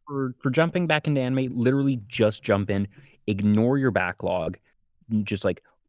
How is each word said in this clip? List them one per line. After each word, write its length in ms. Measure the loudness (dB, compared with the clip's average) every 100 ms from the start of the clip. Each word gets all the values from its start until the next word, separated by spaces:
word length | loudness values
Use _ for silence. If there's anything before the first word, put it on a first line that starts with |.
| -10
for, 280 | -6 -6 -4
for 100 | -2
jumping 380 | 2 0 0 0
back 200 | 0 0
into 140 | 0
anime, 340 | 0 0 -2
literally 460 | 0 2 2 0 -2 -6
just 360 | 0 0 0
jump 280 | 0 0 2
in, 180 | -2 -2 -8 -20 _ -6
ignore 500 | 0 2 4 2 2
your 140 | 2
backlog, 680 | 0 -2 -4 -4 -2 -4 -8 _ _ _ _ -4
n-, 140 | -4 -2
just, 180 | -2
like, 180 | -2 -4 _ _